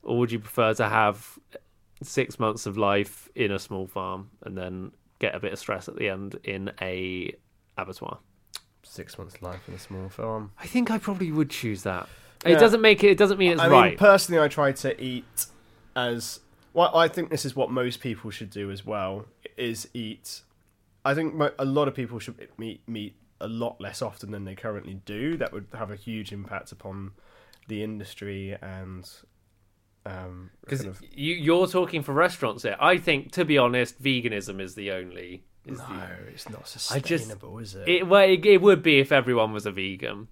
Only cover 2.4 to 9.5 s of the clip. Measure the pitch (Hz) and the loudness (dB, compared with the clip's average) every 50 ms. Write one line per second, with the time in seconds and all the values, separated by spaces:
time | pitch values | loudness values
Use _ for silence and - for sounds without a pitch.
2.4 | 117 110 104 - - 104 98 107 104 101 101 101 104 - - - - - _ - | -2 -2 -2 -2 -8 -8 -2 0 2 2 4 2 0 -2 -8 -20 -20 -16 _ -4
3.4 | 120 101 98 95 - - 101 95 95 92 - 98 92 92 92 92 98 110 _ _ | -2 -2 -2 -4 -6 -8 -10 -10 -10 -8 -8 -8 -8 -6 -8 -10 -12 -18 _ _
4.4 | - 107 95 95 90 90 92 92 92 - _ _ _ _ _ _ - 104 - 92 | -16 -14 -12 -10 -10 -10 -10 -12 -12 -14 _ _ _ _ _ _ -4 -4 -4 -4
5.4 | 107 101 101 - - - 107 92 - - - - - 101 95 95 101 98 - - | -8 -8 -8 -8 -6 -6 -6 -6 -8 -14 -8 -6 -4 -4 -4 -6 -10 -12 -12 -12
6.4 | - - 101 95 98 98 - - 95 92 92 92 92 92 92 90 90 - - _ | -10 -10 -8 -8 -8 -10 -8 -8 -8 -8 -6 -6 -6 -8 -8 -8 -8 -10 -12 _
7.4 | _ _ _ _ _ _ _ - 95 95 95 - - - - - _ _ _ _ | _ _ _ _ _ _ _ -12 -10 -10 -12 -14 -12 -14 -14 -16 _ _ _ _
8.4 | _ _ - - _ _ _ _ _ - - - 85 82 - - 90 82 85 - | _ _ -20 -20 _ _ _ _ _ -20 -16 -16 -16 -16 -16 -18 -18 -18 -18 -14
9.4 | - 90 | -14 -14